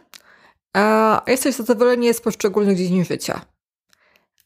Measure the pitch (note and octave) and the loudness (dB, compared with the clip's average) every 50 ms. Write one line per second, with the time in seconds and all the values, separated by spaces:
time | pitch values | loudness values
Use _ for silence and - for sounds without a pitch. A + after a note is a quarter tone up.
0 | _ _ - - _ _ - _ _ _ _ _ _ _ - F#3+ G#3 G#3+ A3 A3 | _ _ -20 -20 _ _ -20 _ _ _ _ _ _ _ -2 0 2 2 2 2
1 | A3 A3 G#3 - - - B3 C4 - D4 A#3+ - A3 - A#3+ G#3 B3 B3 B3 A#3+ | 2 2 0 0 0 -2 -2 0 0 -2 -4 -2 -2 -2 0 2 2 2 2 2
2 | A#3+ A#3+ A3+ A#3 - A3+ G3+ - - G#3 F#3 G#3+ G#3 G3+ G3 F3 F#3 F3+ F3+ F#3+ | 2 0 0 0 -2 -6 -4 -2 -2 -2 0 0 2 2 2 0 0 0 0 0
3 | E3+ - C#3+ - - - - - - - _ _ _ _ _ _ _ _ _ _ | 0 -2 -4 -6 -6 -8 -8 -8 -10 -16 _ _ _ _ _ _ _ _ _ _
4 | _ _ _ _ _ _ _ _ _ | _ _ _ _ _ _ _ _ _